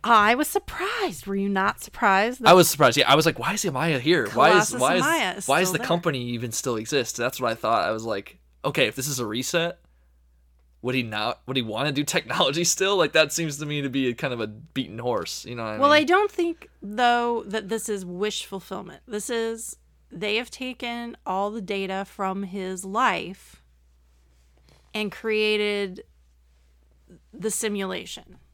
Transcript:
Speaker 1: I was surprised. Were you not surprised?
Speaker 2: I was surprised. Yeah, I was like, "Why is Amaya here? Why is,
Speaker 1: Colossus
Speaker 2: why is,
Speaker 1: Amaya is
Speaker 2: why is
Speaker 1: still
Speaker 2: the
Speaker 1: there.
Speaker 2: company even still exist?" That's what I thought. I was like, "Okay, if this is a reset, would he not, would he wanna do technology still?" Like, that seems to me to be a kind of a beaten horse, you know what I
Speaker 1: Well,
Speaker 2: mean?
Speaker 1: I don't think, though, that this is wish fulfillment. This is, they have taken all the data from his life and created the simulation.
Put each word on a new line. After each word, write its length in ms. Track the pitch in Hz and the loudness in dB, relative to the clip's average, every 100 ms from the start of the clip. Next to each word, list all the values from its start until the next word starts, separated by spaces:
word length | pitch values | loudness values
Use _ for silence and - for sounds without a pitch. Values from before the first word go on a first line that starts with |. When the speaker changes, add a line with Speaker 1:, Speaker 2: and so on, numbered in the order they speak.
Speaker 1:
I 300 | 208 226 208 247 | 6 6 6 4
was 120 | 302 | 2
surprised. 800 | 403 - - 370 480 381 180 - | -2 -4 -6 -6 -2 -4 -4 -6
Were 80 | 196 | -2
you 140 | 196 | 0
not 320 | 196 196 202 | 2 0 -2
surprised? 640 | - - 220 190 220 254 220 | -12 0 4 4 2 2 8
Speaker 2:
I 80 | |
was 160 | 185 208 | 8 8
surprised. 260 | 143 139 120 | 6 4 6
Yeah, 140 | 131 | 6
I 40 | 143 | 6
was 100 | 160 | 4
like, 120 | - | 0
"Why 160 | 120 | -4
is 120 | 208 202 | -2 -2
Amaya 340 | 131 165 143 | -2 0 0
here? 300 | 131 175 104 | 2 2 2
Why 200 | 110 147 185 | 4 6 6
is, 120 | 214 | 4
Speaker 1:
Colossus 80 | - | 2
Speaker 2:
why 160 | 131 180 | 2 4
is, 80 | |
Speaker 1:
Amaya 340 | 269 330 208 180 | 2 2 0 -4
is 100 | - | 0
Speaker 2:
why 120 | 143 | 2
is 80 | 185 | 2
Speaker 1:
still 60 | |
Speaker 2:
the 40 | 170 | 0
Speaker 1:
there. 80 | 254 | 0
Speaker 2:
company 340 | 175 175 135 120 | 0 0 -2 -4
even 240 | 120 120 | -6 -4
still 240 | 110 135 117 | -4 -2 -4
exist?" 400 | 110 147 117 - | 0 -2 -2 -2
That's 240 | 120 - | -4 -2
what 100 | 123 | -4
I 40 | 113 | -2
thought. 280 | 110 113 87 | 2 2 2
I 60 | |
was 140 | 113 113 | -2 -4
like, 340 | 101 101 - _ _ | -6 -6 -20 _ _
"Okay, 240 | - 143 117 | -4 0 0
if 80 | 107 | 0
this 140 | 131 | -6
is 100 | 127 | -4
a 60 | 117 | -4
reset, 520 | 113 131 175 170 - _ _ _ _ _ _ _ _ _ _ | -4 -2 -2 -2 -6 _ _ _ _ _ _ _ _ _ _
would 140 | 120 131 | -2 -2
he 80 | |
not, 380 | 117 107 107 - - | -2 -2 -4 -4 -4
would 100 | 127 | -4
he 40 | |
wanna 300 | 113 107 143 | -2 -2 -2
do 140 | 139 147 | -2 -2
technology 580 | 180 110 - 156 147 | -4 -4 0 2 2
still?" 320 | 170 - 190 202 | 0 0 2 2
Like, 160 | 156 | 4
that 220 | 160 156 | 4 4
seems 240 | - 160 139 | 2 -4 -4
to 80 | 147 | -6
me 160 | 147 | -4
to 80 | 139 | -2
be 180 | 131 131 | 0 0
a 60 | |
kind 200 | 117 147 | -2 -4
of 60 | 120 | -4
a 80 | 110 | -6
beaten 520 | 107 - - 127 110 | -8 -10 -6 -6 -6
horse, 440 | 120 110 82 - | -4 -2 -4 -10
you 100 | - 120 | -10 -8
know 80 | |
what 100 | 113 | -6
I 40 | 107 | 0
Speaker 1:
Well, 100 | 285 | 4
Speaker 2:
mean? 100 | 302 | 4
Speaker 1:
I 40 | 294 | 4
don't 260 | 359 415 | 2 2
think, 380 | - 339 330 - _ | -2 -4 -4 -14 _
though, 640 | 196 214 240 240 240 233 - | -10 0 2 4 2 -2 -4
that 200 | 214 196 | -6 -4
this 220 | 220 214 | -6 -4
is 160 | 208 180 | -8 -8
wish 400 | 180 214 - - | -4 -4 -4 -10
fulfillment. 560 | 196 - 190 202 147 - | -12 -10 -12 -12 -18 -10
This 240 | 208 - | -8 -4
is, 460 | 233 226 226 - - _ _ _ | -4 -4 -6 -12 -16 _ _ _
they 280 | 175 208 214 | -8 -2 -2
have 120 | 247 | -4
taken 680 | - 254 247 240 233 233 233 - | -10 -10 -8 -8 -8 -10 -12 -6
all 260 | 185 202 | -2 -2
the 100 | 226 | -4
data 440 | 185 196 196 190 196 | -6 -4 -4 -6 -8
from 360 | - 196 190 | -6 -4 -4
his 420 | 202 196 185 185 190 | -6 -8 -8 -8 -6
life 760 | 208 254 175 170 185 - - _ _ _ _ _ _ _ _ _ _ _ _ _ | 0 0 0 -6 -14 -20 -20 _ _ _ _ _ _ _ _ _ _ _ _ _
and 180 | 214 214 | -6 -6
created 920 | - 226 214 214 214 208 208 202 185 - _ _ _ _ _ _ _ _ _ _ 180 _ | -4 -2 2 2 2 0 -2 -4 -8 -18 _ _ _ _ _ _ _ _ _ _ -20 _
the 180 | 143 202 | -8 -6
simulation. 840 | - 220 202 190 185 - - - 185 _ | -4 -4 -4 -4 -6 -10 -16 -18 -20 _